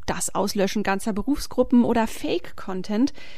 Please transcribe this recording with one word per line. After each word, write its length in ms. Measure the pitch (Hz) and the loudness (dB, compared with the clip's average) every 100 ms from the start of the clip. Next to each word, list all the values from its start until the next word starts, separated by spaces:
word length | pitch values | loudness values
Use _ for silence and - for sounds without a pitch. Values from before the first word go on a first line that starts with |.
| - | -4
das 280 | 175 - | -2 -2
Auslöschen 500 | - 196 208 196 214 | 0 0 2 0 0
ganzer 300 | 196 196 226 | 0 0 -2
Berufsgruppen 720 | 202 202 285 - - 247 240 | -2 0 -2 0 0 4 4
oder 240 | 233 233 226 | 6 4 0
Fake-Content, 1080 | - 294 349 - - - 185 180 208 277 - - | -2 -2 -2 -4 -8 -6 -4 -2 0 0 0 -8